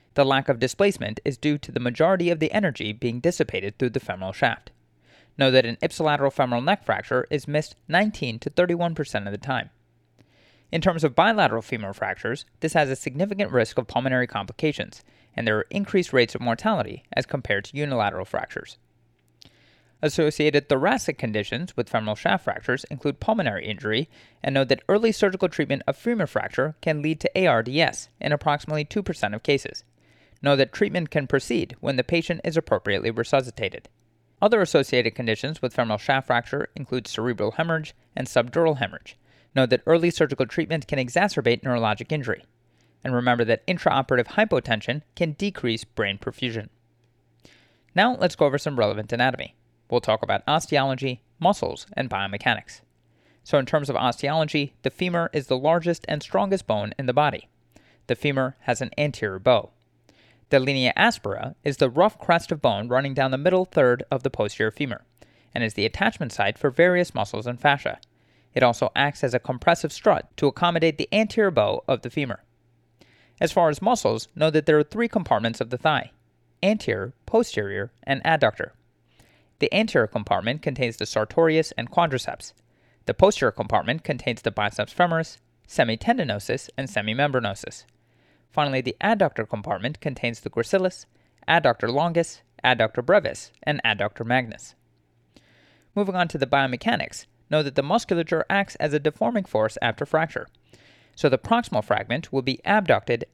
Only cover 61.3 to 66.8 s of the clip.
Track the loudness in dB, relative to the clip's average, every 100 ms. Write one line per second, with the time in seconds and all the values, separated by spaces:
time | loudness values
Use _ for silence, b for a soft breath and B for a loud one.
61.3 | -6 -8 -6 -4 2 2 4 2 2 0
62.3 | 0 0 0 0 0 0 0 0 0 0
63.3 | 2 2 2 2 4 4 4 0 -2 -2
64.3 | -2 -2 0 -2 -2 -6 -6 _ _ b
65.3 | b b -4 -2 0 0 2 -2 -2 -6
66.3 | -2 -2 0 0 4